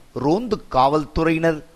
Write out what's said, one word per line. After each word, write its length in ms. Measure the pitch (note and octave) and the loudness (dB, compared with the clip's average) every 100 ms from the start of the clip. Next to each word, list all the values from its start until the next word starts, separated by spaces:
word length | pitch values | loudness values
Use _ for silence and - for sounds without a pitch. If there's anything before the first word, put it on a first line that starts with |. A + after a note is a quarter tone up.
| - | -14
ரோந்து 540 | B2 C3+ F#3 B3 G#3 - | -4 0 0 -2 -6 -2
காவல்துறையினர் 920 | C3 C3+ D3+ D3 D#3+ D#3+ D#3+ E3 D#3 - | 2 2 2 -2 -2 0 2 0 -2 -6